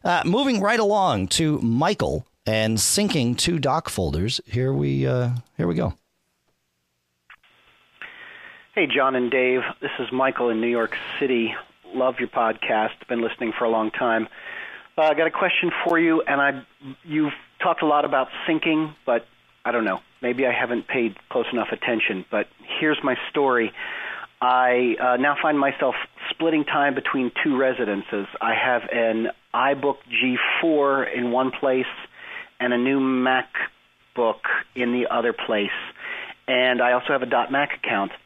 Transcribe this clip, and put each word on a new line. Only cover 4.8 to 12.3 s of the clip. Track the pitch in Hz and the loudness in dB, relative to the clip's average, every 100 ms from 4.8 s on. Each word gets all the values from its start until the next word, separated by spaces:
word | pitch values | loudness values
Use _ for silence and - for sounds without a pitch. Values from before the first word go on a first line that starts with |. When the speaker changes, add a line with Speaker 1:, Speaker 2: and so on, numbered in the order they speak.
| 143 135 131 | 0 0 0
Speaker 1:
uh, | 127 123 123 - - | 0 0 -4 -8 -4
here | 170 | -2
we | 165 | 0
go. | 120 - _ _ _ _ _ _ _ _ _ _ _ _ _ - _ _ _ _ _ _ - - - - - - - | -2 -4 _ _ _ _ _ _ _ _ _ _ _ _ _ -20 _ _ _ _ _ _ -18 -16 -20 -18 -20 -20 -6
Speaker 2:
Hey, | - 151 | -2 0
John | 143 135 127 | 2 2 2
and | 123 | 2
Dave. | 131 127 127 120 - | 2 4 2 -2 -6
This | 143 - | -8 -6
is | 123 | -4
Michael | 127 131 131 123 | 0 0 2 0
in | 113 | 0
New | 120 | 0
York | 120 113 - - - | 0 -2 -4 -8 -2
City. | 139 123 113 110 - _ - | 0 2 0 -4 -14 _ -10
Love | 113 127 123 | -2 -2 0
your | |
podcast. | 120 | -4